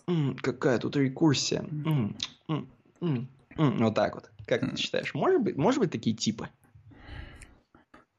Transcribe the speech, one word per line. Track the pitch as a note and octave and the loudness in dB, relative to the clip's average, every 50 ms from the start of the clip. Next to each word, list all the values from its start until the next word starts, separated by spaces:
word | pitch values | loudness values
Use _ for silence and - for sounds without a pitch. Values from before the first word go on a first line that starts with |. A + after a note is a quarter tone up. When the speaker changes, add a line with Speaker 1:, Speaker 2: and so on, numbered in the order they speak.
| - | -4
Speaker 1:
м, | - F3+ D#3+ C#3+ C3 C3 - | 0 0 2 2 0 -2 -2
какая | - C3+ - - - C#3+ A#2+ A2+ | -2 -4 -2 2 2 2 2 2
тут | - B2+ - | 0 0 0
рекурсия. | C#3+ C#3 C3 C3+ - E3 D#3 C3 - - - - G1+ | 2 2 2 2 4 4 4 4 4 2 -2 -2 -2
М, | - - D3+ D3+ D3 D#3+ D#3 C#3 G#2+ G2+ - - - - - _ _ | -4 -4 -6 -4 -2 0 0 0 0 -2 -2 -6 -10 -10 -10 _ _
м, | - D#3 C#3 B2 - - _ _ _ _ - | -6 -4 -4 -6 -8 -18 _ _ _ _ -6
м. | F3 E3+ C#3 A#2 - - - - _ - - | -2 -2 -2 -2 -4 -8 -14 -20 _ -10 -2
М, | - D#3 C3 G2+ G2+ A#2 | 2 2 2 4 4 2
вот | A2 G#2+ | 2 4
так | G#2+ G2+ - - | 2 0 0 -2
вот. | - - - - - - | -6 -14 -18 -20 -10 -4
Как | - B2 - | -2 -2 0
ты | - | 0
Speaker 2:
М. | - - | -2 -4
Speaker 1:
считаешь, | - - - - - - - - | -4 -4 -2 -2 -4 -4 -4 -4
может | C#3 G#3+ F4 F#4+ E4 | -2 2 2 2 2
быть, | G#3+ - - | 2 0 0
может | C3 D3 A3+ C4+ D4+ | 0 2 2 2 2
быть | G#3 D#3+ | 2 0
такие | - A2+ - A#2 A2 | 0 -2 -2 -2 -2
типы? | - - A2+ G2+ - - - _ _ _ _ - - - - - - - - - - - - - - - - - _ _ _ _ - _ _ _ - _ _ _ | 0 -2 -2 -2 -4 -6 -12 _ _ _ _ -20 -20 -20 -20 -20 -20 -18 -16 -14 -14 -14 -16 -16 -20 -20 -20 -20 _ _ _ _ -20 _ _ _ -20 _ _ _